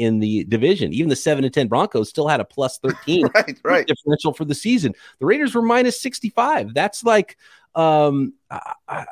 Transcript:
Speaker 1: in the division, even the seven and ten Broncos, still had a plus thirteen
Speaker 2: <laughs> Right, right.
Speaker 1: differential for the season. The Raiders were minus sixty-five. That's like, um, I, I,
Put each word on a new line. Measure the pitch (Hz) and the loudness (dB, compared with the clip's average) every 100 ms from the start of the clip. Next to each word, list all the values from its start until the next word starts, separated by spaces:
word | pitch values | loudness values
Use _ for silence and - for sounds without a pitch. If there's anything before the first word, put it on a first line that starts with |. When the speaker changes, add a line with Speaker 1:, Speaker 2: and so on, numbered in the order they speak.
Speaker 1:
in | 117 110 | 0 0
the | 107 107 95 | 0 -2 -2
division, | 113 139 196 92 | 0 2 0 -2
even | 98 160 | -2 -2
the | 131 | 0
seven | 160 143 | 0 0
and | 135 | 0
ten | 143 120 | 0 0
Broncos, | 117 208 117 104 | 0 0 -2 -2
still | - 147 | -2 0
had | 139 | 0
a | 107 | -2
plus | - 131 - | -4 -4 -2
thirteen | 135 - - 175 135 | -6 -4 -2 0 2
Speaker 2:
<laughs> | 214 | 2
Right, | 208 131 | -2 -4
right. | - 180 143 | 0 0 0
Speaker 1:
differential | 147 147 151 160 | -2 -2 -2 -2
for | - 151 | -4 -6
the | 147 | -4
season. | 214 247 139 - - - | 0 0 0 -4 -16 -6
The | 139 | 0
Raiders | 269 277 | 0 0
were | 233 | 0
minus | 226 240 254 240 | 2 2 2 -2
sixty-five. | 262 - 214 - 262 311 104 | -8 -8 -6 -2 0 0 -2
That's | 120 196 - | -2 -2 -2
like, | 233 214 - - - - _ 165 | 2 2 2 -8 -20 -20 _ 0
um, | 160 151 147 139 135 - - | 4 4 4 2 -2 -6 -14
I, | 147 - - - | -14 -12 -14 -12
I, | - - | -12 -10